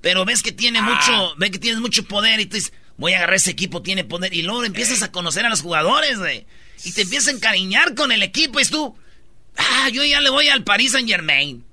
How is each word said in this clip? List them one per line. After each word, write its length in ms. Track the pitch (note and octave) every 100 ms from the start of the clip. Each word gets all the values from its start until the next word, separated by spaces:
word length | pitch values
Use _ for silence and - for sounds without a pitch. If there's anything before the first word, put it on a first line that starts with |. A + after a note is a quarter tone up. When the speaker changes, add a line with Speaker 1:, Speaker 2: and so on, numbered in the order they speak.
Speaker 1:
pero 240 | E3+ F#3 F#3
ves 180 | A#3+
que 80 | A#3
tiene 280 | G3 A#3+ A#3
Speaker 2:
Ah. 20 |
Speaker 1:
mucho, 520 | G#3+ - - A3+ F3+ D3
ves 140 | G3
que 80 | F#3+
tienes 200 | A#3 A3+
mucho 220 | A#3 - -
poder 340 | G#3 G#3+ A3
y 60 | G#3+
tú 100 | G#3+
dices, 180 | - - - -
"Voy 160 | D#3
a 40 | F#3
agarrar 180 | F3 F#3+
ese 160 | F#3
equipo, 300 | E3+ F#3 F3
tiene 220 | - F#3+
poder". 300 | F3+ F3 F#3
Y 80 | E3+
luego 200 | E3 A#3
empiezas 380 | A#3 G3 A#3 B3
Speaker 2:
Eh. 40 | G#3+
Speaker 1:
a 60 |
conocer 340 | F#3 F3 E3+ A#3
a 40 |
los 120 | A3
jugadores, 560 | C#3 E3 D#3+ C4+ D4+ A#3
güey. 260 | F3 B2 - - - -
Y 80 | E3+
te 100 | F3+
empiezas 260 | F#3+ C4+ C#4
a 80 | C4
encariñar 580 | A3 G3 F#3+ G#3 E4+ A#3
con 160 | C#4+
el 100 | A3
equipo 360 | G3 A#3+ D#4 D4
y 60 | B3+
tú, 300 | D#4 C#4+ - - - - - - -
"Ah, 320 | - C4 C4+
yo 140 | A#3+
ya 180 | C#4+ C#4+
le 80 | C#4+
voy 180 | C4 D4
al 140 | C#4
Paris 280 | G3 G3+ B3+
Saint-Germain 720 | C4+ A#3 F#3 D#3 C#3 C#3+ A#2+ -